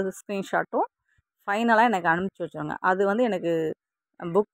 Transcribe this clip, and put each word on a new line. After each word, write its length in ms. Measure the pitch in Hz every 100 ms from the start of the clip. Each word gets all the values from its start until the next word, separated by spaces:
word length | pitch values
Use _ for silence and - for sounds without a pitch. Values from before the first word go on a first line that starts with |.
| 190
ஸ்க்ரீன்ஷாட்டும் 760 | - - 196 190 175 165 339 453 _ _ _ _ _ -
ஃபைனலா 360 | 202 233 220
எனக்கு 240 | 240 190 170
அனுப்பிச்சு 340 | 170 190 -
வச்சுருங்க. 320 | 170 156 151 -
அது 200 | 185 190
வந்து 200 | 196 214
எனக்கு 280 | 247 185 170 165 156 - _ _ _ -
புக், 320 | 175 180 208